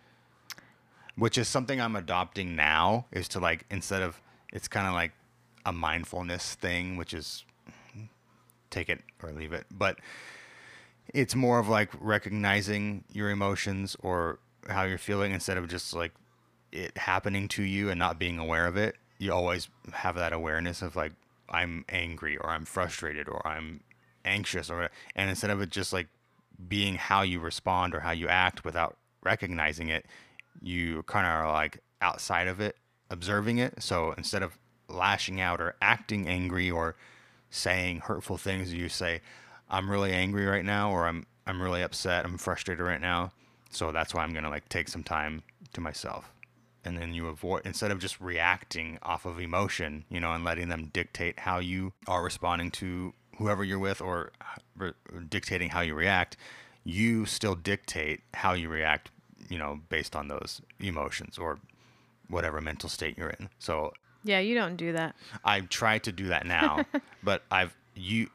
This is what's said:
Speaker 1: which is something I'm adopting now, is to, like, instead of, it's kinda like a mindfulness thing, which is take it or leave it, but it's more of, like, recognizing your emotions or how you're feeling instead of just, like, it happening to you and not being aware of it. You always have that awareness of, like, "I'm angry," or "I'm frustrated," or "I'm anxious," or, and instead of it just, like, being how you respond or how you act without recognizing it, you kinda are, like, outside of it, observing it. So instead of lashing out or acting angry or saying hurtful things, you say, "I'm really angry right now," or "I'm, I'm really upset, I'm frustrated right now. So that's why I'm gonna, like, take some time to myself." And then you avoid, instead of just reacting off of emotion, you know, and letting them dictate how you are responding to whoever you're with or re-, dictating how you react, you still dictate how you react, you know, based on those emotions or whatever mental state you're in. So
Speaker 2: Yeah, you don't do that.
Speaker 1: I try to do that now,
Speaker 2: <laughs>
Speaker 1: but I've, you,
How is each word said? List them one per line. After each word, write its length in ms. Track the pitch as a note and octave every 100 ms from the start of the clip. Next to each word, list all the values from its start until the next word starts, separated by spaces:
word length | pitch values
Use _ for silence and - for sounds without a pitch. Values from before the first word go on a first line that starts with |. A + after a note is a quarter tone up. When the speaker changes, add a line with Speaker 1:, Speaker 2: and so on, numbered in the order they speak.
| _ _ _ _ - - - - _ - - -
Speaker 1:
which 200 | A2+ -
is 100 | A2+
something 320 | C#3+ B2 C3+
I'm 160 | A#2 G#2+
adopting 580 | E2 F2+ F2+ G#2 F2+ E2
now, 500 | D2+ D#2+ F2 A2+ B2
is 160 | F#2+ F2
to, 120 | F#2+
like, 240 | F2 E2 -
instead 320 | G2 - G2
of, 180 | F#2 D#2+ - - -
it's 160 | - -
kinda 240 | G#2+ F#2+
like 200 | F2+ E2+ - _ _ _ - -
a 60 |
mindfulness 800 | F2 D#2+ E2+ E2 F2+ F2 F2 -
thing, 420 | - F#2 F2 F2+ F#2
which 160 | E2
is 300 | E2 D2 - - _ - - - A2 A2 - _ _ _ _ _
take 180 | F#2+ E2
it 140 | E2+ - -
or 100 | E2
leave 200 | D2+ D#2
it, 140 | E2 -
but 280 | G2 F#2+ - - - - - - - - - - _ -
it's 220 | C#3 B2
more 240 | B2+ B2 A#2+
of, 100 | G#2+
like, 220 | A2 G#2 D2
recognizing 1040 | G#2+ G#2 G2 G#2 G2+ G2+ G2+ G#2 G#2 G#2 -
your 180 | G#2 G#2
emotions 680 | G2+ G2+ G2 - G2 G2 -
or 380 | F#2+ F2+ E2+ - _ _ -
how 160 | G2
you're 140 | F#2+ F#2
feeling 340 | - G2+ G2+
instead 240 | F#2 - F#2
of 80 | E2+
just, 240 | F2 -
like, 180 | E2+ E2+ - _ _ _ _ _
it 260 | D#2+ F2+ -
happening 520 | - F#2 G#2 G2 G2
to 160 | -
you 260 | G2 G2 G2+
and 80 | F2+
not 180 | F2+ E2+
being 200 | F2 E2
aware 280 | E2 E2 F2
of 80 | F#2
it. 200 | G#2+ - _ -
You 140 | G2
always 360 | F2+ F2 F#2 - _ -
have 220 | - F#2
that 180 | F2 E2+
awareness 500 | D#2+ D#2+ D#2 E2+ F2
of, 120 | F2+
like, 180 | E2 D#2 E2 _ _ -
"I'm 360 | E2+ F2 E2 -
angry," 480 | F2+ E2+ E2 D#2 D2
or 120 | D2+
"I'm 140 | D#2+
frustrated," 640 | D#2+ - F2 - D#2+ D2+ C#2+
or 160 | C#2+
"I'm 360 | D#2 D#2 D#2+ D#2 - _ _ _
anxious," 460 | - G2+ G#2 F2+ D#2+
or, 180 | E2+ E2+ - - -
and 120 | G2
instead 220 | F2+ G#2
of 100 | G2+
it 100 | F#2+
just, 220 | G2 F#2
like, 140 | F#2 E2+ _ _ _ _ - F2+
being 260 | G2+ G2+
how 280 | F2+ - G2
you 180 | G2 F2
respond 520 | E2 - - F#2 F2+
or 80 | E2
how 120 | D#2+
you 160 | E2+ D#2+
act 360 | F2+ F#2 -
without 320 | E2+ E2+ E2 - _ _
recognizing 640 | F2+ G#2+ F#2+ E2+ D#2 D#2 D#2+
it, 180 | D#2+ - - - - - -
you 400 | - F2 E2+ D#2+ -
kinda 180 | G#2 F2+
are, 220 | D#2+ D#2+
like, 300 | D#2 D#2 - - -
outside 460 | F2+ - - F2+ F#2
of 140 | F#2
it, 160 | G#2 - _ _ -
observing 480 | F#2 F2 G#2 G#2 A#2+
it. 240 | B2 -
So 300 | - F2+ E2
instead 320 | - - G#2
of 120 | F#2 - _ _ -
lashing 520 | F2+ F#2+ G2 - F#2+
out 200 | F#2 E2+
or 140 | E2+ -
acting 460 | G2+ A#2 - G#2 F#2
angry 420 | F2+ F2+ F2+ F#2
or 240 | E2+ E2 - - - - - _
saying 500 | - F2+ F#2 F2+ E2+
hurtful 340 | - F2+ - F2+
things, 340 | G2+ F#2+ F2+
you 160 | F2 F2
say, 320 | - F2 E2+ - - - - -
"I'm 220 | F#2+ F#2+
really 220 | G2+ G2
angry 340 | F#2 F#2+ G2+ G2
right 180 | G2
now," 280 | F#2+ G2+ G#2
or 140 | F#2 E2+
"I'm, 180 | E2+ - _ -
I'm 120 | F#2
really 220 | F#2 F2
upset, 420 | F2+ - F#2+ F2
I'm 140 | F2 F#2
frustrated 460 | - F2 - E2+
right 160 | F2+ E2
now. 320 | F2+ F2 F2+ - _ _ -
So 200 | - D#2+
that's 220 | D#2+ D#2+
why 80 | F2
I'm 100 | D#2+
gonna, 180 | D#2+ D#2
like, 180 | D2 -
take 180 | F2+ E2
some 140 | E2+
time 400 | D#2 D#2 D2+ D#2 - - -
to 80 | -
myself." 520 | E2 - - - - - - _ _ _
And 120 | - F2
then 160 | E2+
you 140 | E2+ E2
avoid, 380 | D#2 F2+ F#2 F#2+
instead 240 | F#2 G#2+
of 80 | F#2+
just 200 | F#2 -
reacting 800 | F#2 E2+ E2+ F#2 - E2+ D#2+ D#2+
off 240 | E2+ E2 F2
of 120 | E2+
emotion, 640 | E2+ F2 G2 - D#2+ D2+ -
you 100 | F2+
know, 140 | E2+
and 120 | E2
letting 240 | E2+ E2+ F2
them 160 | E2 D#2
dictate 540 | F2 E2+ - E2+ -
how 180 | - F2+
you 340 | F2+ F#2 F#2+ - -
are 160 | F2+
responding 480 | F2 - F2 F2 F2
to 400 | - F#2 F2+ F2+ - _ -
whoever 260 | G#2+ G2
you're 140 | G2 G2
with 220 | G2 G2
or 320 | F2+ F2 - - - - - -
re-, 180 | F2+ - - F2+ D#2+
dictating 400 | G2 - F#2 E2+
how 120 | F2
you 120 | E2+
react, 440 | D2+ F2+ F#2+ F2 - - - - -
you 440 | F2 F2 A2+ A2+ G#2
still 280 | - A2
dictate 680 | F2 E2+ G2+ - - D2+ D2+ -
how 220 | - G2
you 160 | F2+ E2
react, 400 | D#2 D#2 D2 - - - - -
you 80 | F2
know, 220 | D2 D2+ E2
based 260 | D#2+ D2 D2+
on 120 | D2
those 340 | C#2+ - - - -
emotions 560 | G2 D#2+ C#2 - - -
or 220 | E2 C#2+ - - - - _ _ -
whatever 340 | F2+ E2 D2+
mental 260 | D#2 D2 -
state 300 | - D#2 -
you're 120 | E2 E2
in. 120 | F#2+ -
So 340 | - D#2+ D2+ - _ _
Speaker 2:
Yeah, 140 | G#3 F#3+
you 160 | G3+
don't 220 | A#3+ F#3 F3
do 160 | E3+
that. 220 | E3 D#3+ - - A2
Speaker 1:
I 160 | - G2+
try 380 | F#2 - A2+ A2
to 120 | -
do 160 | F2+ F#2+
that 180 | D#2+ F2
now, 400 | E2+ D2+ D2+ C#4+ C#4+
Speaker 2:
<laughs> 180 | - -
Speaker 1:
but 200 | F#2+ G2 -
I've, 260 | F#2+ F2+ - _
you, 360 | G2+ F2+ A2+ A2+